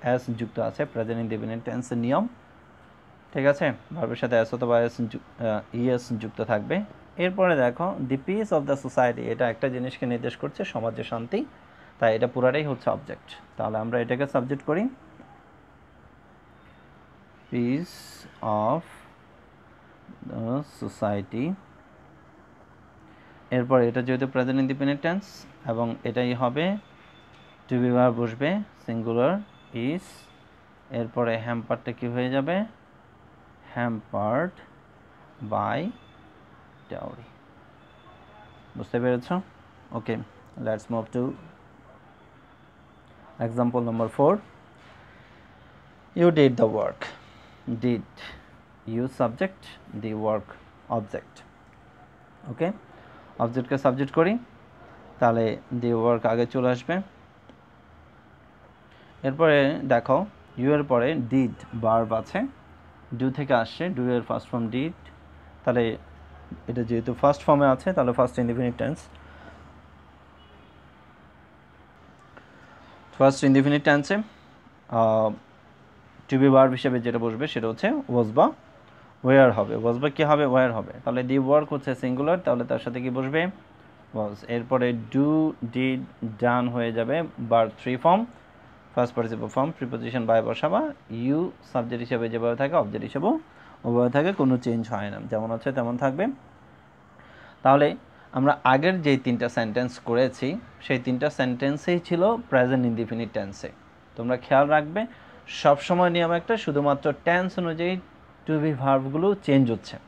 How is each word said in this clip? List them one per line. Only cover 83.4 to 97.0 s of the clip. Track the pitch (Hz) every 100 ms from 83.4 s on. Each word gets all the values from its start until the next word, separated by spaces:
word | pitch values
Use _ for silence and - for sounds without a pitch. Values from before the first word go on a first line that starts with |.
| 180 - - - - - - 110
was। | 107 101 -
এরপরে | 120 120 131 123 117 113
do, | 135 147 156 156 - 117
did, | 123 131 131 131 - 113 107
done | 123 123 123
হয়ে | 120 117 113
যাবে | 117 156 160 - 117
verb | 113 110 -
three | 123 127
form, | 165 190 240 - - - - - -
First | - 120
participle | - 113 113 110
form, | 131 143 -
preposition | 123 117 120 123 113
by | 113 110
বসাবা, | 113 156 202 311 285 - 113
you | 123 151 185 - -
subject | 131 117 123
হিসেবে | 117 120 117
যেভাবে | 117 117 117
থাকে | 139 165
object | 104 110 113
হিসেবেও | 139 185 320 - - - - 117
ওভাবে | 120 123
থাকে, | 143 170 196
কোনো | 135 123
change | 123 117 110
হয় | 110 101
না, | 107 -
যেমন | 110 110 113
আছে | 143 131
তেমন | 117 123
থাকবে। | 139 139 220 277 - - - - - -